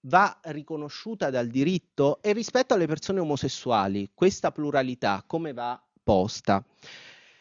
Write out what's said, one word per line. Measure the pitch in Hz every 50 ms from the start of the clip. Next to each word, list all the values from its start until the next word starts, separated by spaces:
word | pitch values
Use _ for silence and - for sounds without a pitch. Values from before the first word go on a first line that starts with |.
| -
va | 131 147 180 202 196 - _ _
riconosciuta | 165 151 151 143 - 160 151 151 147 - - - 214 226 202 185 143
dal | 131 123 120
diritto? | 120 113 131 139 170 190 170 _ _ _ - 139 143 147 -
E | - 214 208
rispetto | 226 220 - - 247 262 _ 254
alle | 196 165
persone | 151 156 156 - - 190 196
omosessuali, | 170 151 147 139 - 131 - - - 131 117 107 95 98 98 101 98 98 _
questa | _ 175 185 202 - - -
pluralità | - - 151 147 143 139 131 127 127 120 - 104 101 95 -
come | _ - 165 165 156 131
va | 120 120 120 123 - _ _ _ _ _
posta? | - 107 92 92 107 - - _ - 101 98 - _ _ _ - - - - - - - - - - _ _